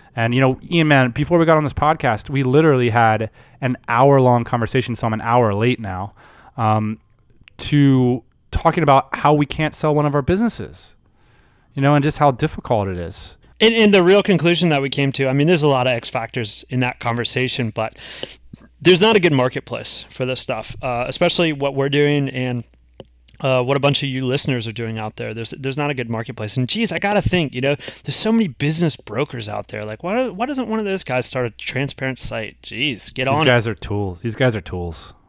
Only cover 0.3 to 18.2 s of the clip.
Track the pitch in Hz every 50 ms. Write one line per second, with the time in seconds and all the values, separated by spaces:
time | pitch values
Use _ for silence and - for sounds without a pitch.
0.3 | 120 131 135 131 131 - - - 175 170 160 151 147 135 127 123 113 - 147 135
1.3 | 175 170 165 160 160 156 151 135 - - 147 151 160 156 - 135 110 107 - -
2.3 | 139 135 135 127 127 151 160 160 139 127 123 120 107 123 117 113 110 110 110 110
3.3 | - - - _ - - - 123 127 - _ - 117 117 131 143 139 135 131 123
4.3 | 123 120 117 - - 120 117 113 - 131 120 - 120 - - 117 110 107 - 113
5.3 | 117 123 120 110 101 101 113 123 127 - 113 95 92 92 98 101 - _ - -
6.3 | - - - - _ - 113 110 107 110 107 107 110 - _ _ _ _ _ _
7.3 | _ - _ - _ - - - - 147 143 139 135 131 127 123 123 127 - _
8.3 | _ _ _ _ - - - 165 151 175 160 143 135 135 - - - - - 147
9.3 | 151 147 147 - - - 160 151 - - - 156 151 147 147 147 139 147 135 127
10.3 | 175 196 233 233 - - 90 69 - - - - _ _ _ _ _ _ _ _
11.3 | _ _ _ _ _ _ _ _ _ 139 139 139 147 147 139 151 143 - 151 147
12.3 | 131 113 - 156 - - - - 123 107 101 98 92 87 85 85 90 - - -
13.3 | - _ _ _ _ _ 214 220 233 226 220 208 202 190 170 180 196 202 196 -
14.3 | 196 160 151 170 175 165 180 170 151 139 139 139 - - 139 135 131 - 135 131
15.3 | 131 139 143 165 185 160 147 151 139 127 123 127 127 117 - - - 127 113 113
16.3 | - 131 113 107 - - - - 135 127 127 123 - - - 120 117 120 117 -
17.3 | - 127 127 127 - - 123 110 - - 110 113 - - - - - -